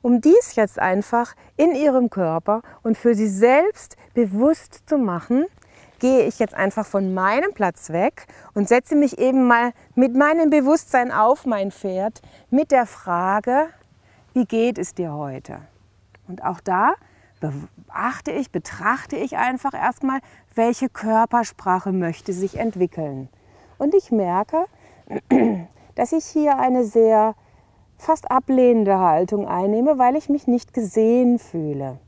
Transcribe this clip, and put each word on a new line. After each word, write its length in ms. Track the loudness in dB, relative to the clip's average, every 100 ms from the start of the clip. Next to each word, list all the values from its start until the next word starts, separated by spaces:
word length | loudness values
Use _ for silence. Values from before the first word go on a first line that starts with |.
Um 200 | 2 2
dies 340 | 6 4 4 -2
jetzt 240 | -2 0
einfach 540 | -2 -2 -2 -2 -2 -10 -16 0
in 180 | 0 2
ihrem 340 | 2 2 0
Körper 520 | -2 -2 -2 -2 -4 -6 -10
und 140 | -4 0
für 180 | 0 0
sie 120 | -2
selbst 720 | 2 4 4 2 -4 -18 -18 _
bewusst 720 | -2 -2 2 2 0 -6 -20 -4
zu 120 | -2
machen, 480 | 0 -4 -2 -2 -2 _ _ _ -20 _
gehe 240 | 2 4
ich 160 | 2 0
jetzt 140 | -4
einfach 320 | -2 -4 -4 -4
von 280 | -4 -2
meinem 400 | -2 0 0 -2
Platz 360 | -2 -4 -4 -8
weg 380 | -2 -2 -4 -20 -20 -10
und 160 | -4 2
setze 260 | 2 2 0
mich 220 | 0 0
eben 280 | 0 2 4
mal 280 | 2 0 -6 _ 0
mit 200 | 0 2
meinem 340 | 2 2 2
Bewusstsein 600 | 2 2 0 0 -2 0
auf 340 | 0 2 2 -2
mein 260 | -4 -4
Pferd 500 | -6 -8 -4 -6 -8 -20 -20 _
mit 220 | -2 2
der 140 | 0 0
Frage: 840 | -8 -6 -2 0 -2 0 0 -2 _ _ _ _ _ _
„Wie 120 | -4 -2
geht 320 | 0 -2 -2
es 160 | -10
dir 200 | -8 -8
heute?“ 460 | -8 -10 -12 -16 -20 -20 _ _ _ _ _ -18
Und 160 | -10
auch 180 | -8 -8
da 320 | -4 0 0 -2 _ _ _ _
beachte 920 | -8 -8 -14 -20 _ -8 -6 -6 -8
ich, 200 | -8 -6
betrachte 640 | -10 -10 -6 -4 -4 -6 -8
ich 220 | -6 -4
einfach 360 | -4 -4 -8
erstmal, 460 | -4 -6 -4 -6 -6 _ _ _ -2
welche 340 | -2 -2 -6
Körpersprache 1000 | -6 -2 0 2 0 -2 -8 -2 -2 -2
möchte 420 | -4 -4 -6 -10
sich 240 | -6 -6 -4
entwickeln. 720 | -6 -2 -4 -4 -10 -10 -14 _ _ _ _ _
Und 160 | 0
ich 180 | 0 0
merke, 540 | -2 0 -2 -2 -4 -4 _ _ _ _ -12 _
<clears throat> 380 | 2 2 -2 -8 _ _ -6
dass 160 | -2
ich 140 | -2 -2
hier 320 | -2 0 2
eine 260 | 2 0 2
sehr 500 | 4 4 4 2 -2 _ _ _ _ _ _
fast 340 | -2 -2 0
ablehnende 680 | -4 0 4 4 4 2 2
Haltung 480 | 4 2 0 -2 -4
einnehme, 500 | -2 0 0 2 2
weil 180 | 2 2
ich 140 | -2
mich 180 | -4 0
nicht 260 | -2 -2
gesehen 680 | -8 -4 0 2 4 4 2
fühle. 600 | -2 -8 -6 -6 -8 -12